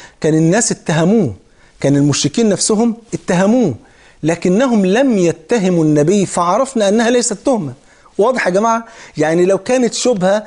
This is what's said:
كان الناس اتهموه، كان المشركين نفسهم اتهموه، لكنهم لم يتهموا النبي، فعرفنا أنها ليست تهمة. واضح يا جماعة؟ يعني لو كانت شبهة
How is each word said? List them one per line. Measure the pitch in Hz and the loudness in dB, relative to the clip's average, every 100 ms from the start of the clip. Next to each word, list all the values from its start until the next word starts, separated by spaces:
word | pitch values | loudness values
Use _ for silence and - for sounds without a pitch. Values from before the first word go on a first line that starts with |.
| - _ | -20 _
كان | 151 | 0
الناس | 156 160 214 - | 2 2 2 -2
اتهموه، | 185 - 160 170 226 139 95 _ _ _ - | -4 -4 0 2 2 0 -6 _ _ _ -4
كان | 139 143 | 0 2
المشركين | 143 - 143 - 214 | 2 0 -2 0 0
نفسهم | 175 - 208 233 220 - | 0 0 0 0 -4 -10
اتهموه، | - - 180 196 254 185 107 - _ - _ | -10 -4 0 2 2 0 -4 -14 _ -20 _
لكنهم | 151 165 180 196 269 220 185 | -4 -2 0 0 2 2 2
لم | 220 277 202 | 0 0 2
يتهموا | 170 - - 240 185 175 | 0 -2 -4 -2 0 0
النبي، | 156 151 151 202 180 | 2 2 2 0 0
فعرفنا | 190 175 208 262 226 196 | -2 0 0 -2 -2 0
أنها | 226 233 | 2 2
ليست | 247 226 | 0 -2
تهمة. | 196 285 220 143 - _ _ _ - | -4 -2 -2 -4 -12 _ _ _ -2
واضح | 220 233 185 | 0 0 -2
يا | |
جماعة؟ | 185 226 226 226 - - 147 | 0 0 -2 -6 -18 -14 -4
يعني | 151 170 180 | 0 2 2
لو | 190 | 0
كانت | - 254 240 | 0 0 0
شبهة | - 247 214 185 214 | -2 -2 0 0 -2